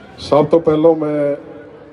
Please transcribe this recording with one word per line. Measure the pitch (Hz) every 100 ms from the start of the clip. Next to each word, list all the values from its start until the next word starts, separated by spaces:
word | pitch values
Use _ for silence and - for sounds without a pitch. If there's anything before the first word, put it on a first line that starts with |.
| - -
ਸਭ | - 143 -
ਤੋਂ | 165
ਪਹਿਲਾਂ | 165 156 165 160
ਮੈਂ | 151 147 143 143 - - - - -